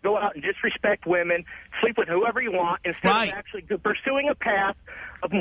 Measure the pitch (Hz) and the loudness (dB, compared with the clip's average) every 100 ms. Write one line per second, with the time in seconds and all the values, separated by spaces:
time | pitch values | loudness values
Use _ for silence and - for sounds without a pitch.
0 | 196 208 202 151 170 - 220 - 208 - | 2 2 0 -2 -6 -2 -4 0 0 0
1 | 165 180 175 175 175 - - - 226 226 | 2 2 2 0 -2 -18 -12 0 0 2
2 | 175 175 226 233 240 180 170 180 180 160 | 0 2 2 0 0 0 0 0 -4 0
3 | 185 214 214 196 - 202 165 196 214 208 | 2 4 2 -4 -10 -14 -4 -2 0 -2
4 | - 269 285 - 233 202 196 202 - - | 0 0 0 0 0 2 0 -2 -14 -16
5 | - - 180 196 | -16 -8 -2 -2